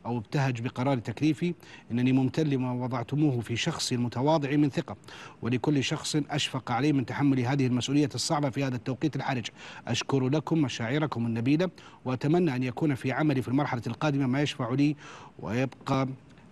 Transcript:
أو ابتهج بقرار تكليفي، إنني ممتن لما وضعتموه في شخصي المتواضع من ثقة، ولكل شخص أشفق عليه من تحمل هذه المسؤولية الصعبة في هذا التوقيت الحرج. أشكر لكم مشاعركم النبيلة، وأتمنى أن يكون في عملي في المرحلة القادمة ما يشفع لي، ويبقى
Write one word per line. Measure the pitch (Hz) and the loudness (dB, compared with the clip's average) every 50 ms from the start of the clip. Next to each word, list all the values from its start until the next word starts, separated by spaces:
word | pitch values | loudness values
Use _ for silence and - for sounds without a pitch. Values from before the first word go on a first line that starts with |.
| - | -8
أو | 117 120 117 | -6 -4 -4
ابتهج | 110 - - 151 135 135 123 113 | -4 -2 0 0 0 0 0 -2
بقرار | 117 127 - 123 127 139 139 120 | -4 -6 -4 -2 0 2 2 0
تكليفي، | 104 - 110 - 147 156 147 - 170 175 170 - - - - - - - | 0 -4 -4 0 2 2 2 2 0 -4 -4 -4 -10 -20 -20 -18 -10 -4
إنني | 113 120 123 131 131 | -2 2 2 4 4
ممتن | 135 131 127 - 156 160 | 4 4 2 2 0 0
لما | 147 139 127 127 127 123 | 2 2 0 0 -2 -2
وضعتموه | 123 127 123 131 123 117 - 135 147 156 147 127 120 | -2 -4 -4 -4 -4 -4 -2 0 2 2 4 2 0
في | 107 - 117 | -2 -2 -2
شخصي | 110 - 170 151 - - - 127 | -2 -2 -2 -2 -2 -2 -2 0
المتواضع | 120 120 117 107 117 135 151 160 160 139 127 147 | 0 0 0 0 0 2 4 4 2 2 2 2
من | 147 151 139 | 4 4 4
ثقة، | - 175 - - 101 - - - - - - - - - - | 2 -2 -4 -6 -8 -14 -14 -18 -18 -16 -16 -18 -12 -6 -2
ولكل | 117 123 117 - 151 147 135 120 | 0 0 0 2 2 2 2 2
شخص | - 160 143 - - - 151 143 - | 0 -2 -4 -4 -2 -2 -2 -2 0
أشفق | 147 143 - - - 127 - - 120 | -2 -2 -2 -2 -4 -6 -4 -2 -2
عليه | 117 139 156 147 | 2 2 2 2
من | 135 117 | 2 0
تحمل | - 117 - 143 143 135 131 | -2 -2 0 2 2 4 4
هذه | 120 120 147 139 131 | 2 2 2 2 2
المسؤولية | 123 123 123 - - 139 147 147 - - | 2 2 2 0 2 2 2 2 2 0
الصعبة | 117 - - 165 147 143 135 | -2 -2 0 0 0 0 0
في | - 139 139 | 0 0 -2
هذا | 135 127 | -2 -2
التوقيت | 117 - 131 123 - - 147 - | -4 -4 -4 -4 -2 -2 -2 -2
الحرج. | 139 - - 139 120 104 - - - - - - - - | -2 -4 -2 -4 -4 -4 -8 -10 -14 -18 -18 -16 -12 -6
أشكر | - 120 - - - 139 135 131 127 | -4 -4 -4 -2 0 2 2 2 2
لكم | 143 156 - - 165 165 | 2 0 0 2 2 2
مشاعركم | 143 120 - - 117 110 135 151 156 143 - 120 117 | 2 2 0 -4 -4 -2 0 0 0 -2 -2 -2 -2
النبيلة، | 117 113 117 117 131 147 165 185 180 - - - - - - - | -2 0 0 2 2 2 2 2 0 -4 -8 -20 -20 -18 -10 -6
وأتمنى | 127 127 123 - 147 160 180 185 151 127 | -4 -4 0 2 2 4 4 4 2 2
أن | 127 131 | 0 -2
يكون | 127 120 - 160 151 135 | -2 -2 0 0 0 0
في | - - 135 123 | 0 -2 -2 0
عملي | 135 156 151 135 131 120 | 2 2 2 2 2 0
في | 120 | 0
المرحلة | 127 143 147 - 131 120 - | 2 2 2 0 -2 -4 -4
القادمة | 127 113 - - 151 139 139 139 | -4 -4 -2 0 0 2 2 2
ما | 123 127 143 147 | 2 2 2 0
يشفع | - - - 127 113 | 0 -2 -2 -4 -2
لي، | 131 139 143 151 143 - - - - - - - - - | 2 2 2 2 2 -2 -8 -18 -18 -18 -18 -18 -16 -10
ويبقى | - 82 107 127 135 131 - - - - 135 135 135 131 135 - - - - - - - | -6 -4 -2 -2 -2 -2 -4 -6 -4 -2 0 0 0 -2 -4 -10 -16 -20 -20 -20 -20 -10